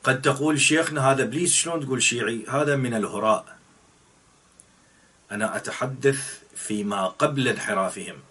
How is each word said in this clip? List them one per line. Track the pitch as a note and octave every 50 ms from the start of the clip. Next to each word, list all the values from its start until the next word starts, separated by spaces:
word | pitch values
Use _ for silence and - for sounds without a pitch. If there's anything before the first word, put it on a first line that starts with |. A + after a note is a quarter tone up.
| -
قد | C3+ C3+ C3+
تقول: | - D3+ C3+ C3+ C#3+ D#3 D3+ C#3+
"شيخنا، | - - D#3 D#3+ E3 D#3 D3+ D3 C3 C3+
هذا | C3+ C3+
إبليس، | A#2+ G#2+ B2 D#3 F3+ F3
شلون | - - - E3+ E3+ E3
تقول | C#3+ B2 C3 B2
شيعي؟" | - - A#2+ A#2+ A2 G#2+ A#2 A2+ - -
هذا | B2+ C#3+ D3+ C#3+ C#3+
من | C#3 B2+ B2 A#2
الهراء. | A2 G2+ F#2+ - G#2 G#2+ A2 G#2+ - - - - - _ _ _ _ _ _ _ _ _ _ _ _ _ _ _ _ _ _ _ _ - _ _ _ _ _ _ _ _ _ _ _ _ _
أنا | G2+ G#2 A2 G#2+ -
أتحدث | - - C#3 - - - C3+ C3+ B2+ - C#3 C#3 C3+ - - - - - _ -
فيما | - - - G#2+ G#2 G#2 G#2 G#3 G2+ F#2+
قبل | - - _ D3 D3 C#3+ C#3 B2+ B2
انحرافهم. | G#2+ - - A2 G#2+ G2 F#2+ F#2 - G2+ F2 F2+ - D2 - -